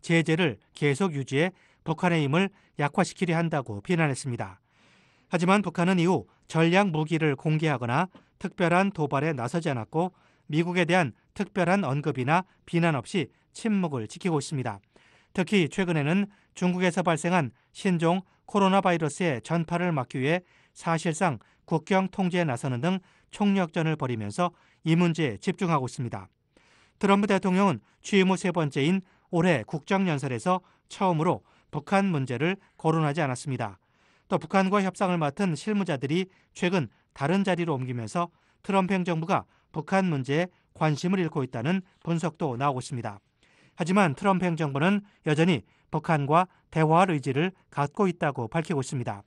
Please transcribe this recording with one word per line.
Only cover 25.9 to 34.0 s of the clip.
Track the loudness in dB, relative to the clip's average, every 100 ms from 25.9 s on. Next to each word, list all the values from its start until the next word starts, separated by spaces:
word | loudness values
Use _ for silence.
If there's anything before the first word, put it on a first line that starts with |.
| -6 -8 -8 -14 _ _ _ _ _ _ _
트럼프 | 4 4 4
대통령은 | 0 2 2 2 0 _ _
취임 | 0 2 4
후 | 2
세 | 0
번째인 | 0 -2 0 0 0 -4 _ _
올해 | 0 2 2 -2
국정연설에서 | -8 -2 0 2 0 -2 -4 0 -2 _ _ _
처음으로 | -2 0 2 2 0 _ _ _
북한 | -10 0 0 2
문제를 | 0 -2 -2 -2 -2 _ _
거론하지 | 0 2 0 0
않았습니다. | -2 -2 -6 -6 -6 -8 _ _